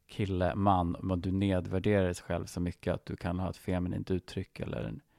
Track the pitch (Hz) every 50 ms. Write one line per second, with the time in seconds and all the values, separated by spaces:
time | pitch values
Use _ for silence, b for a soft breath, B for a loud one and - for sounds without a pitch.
0 | b - - - 107 95 95 90 90 87 - 101 98 101 98 90 87 85 - -
1 | - 95 92 87 87 95 92 95 101 98 92 90 87 98 95 92 90 107 104 98
2 | 92 90 87 - - - 87 87 101 - - 90 87 87 - _ - - 85 -
3 | - - - - - 92 87 90 92 90 90 - - - 90 87 87 90 98 101
4 | 98 - 92 87 - - - 95 95 - - - - - - - 110 - 110 147
5 | - b b